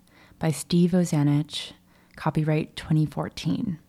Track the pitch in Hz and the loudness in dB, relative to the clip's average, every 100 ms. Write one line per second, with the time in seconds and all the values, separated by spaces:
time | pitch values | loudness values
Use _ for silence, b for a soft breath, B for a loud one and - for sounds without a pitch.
0 | _ b b b 160 147 - 175 175 180 | _ b b b -4 -4 0 4 4 4
1 | 175 151 143 147 151 - - - _ b | 2 2 2 2 0 -8 -12 -16 _ b
2 | b - 156 156 156 156 - - - 156 | b -8 -4 0 0 0 -2 -8 0 0
3 | 151 156 156 - - - - 160 | 0 -2 -8 -6 -4 -4 -4 -6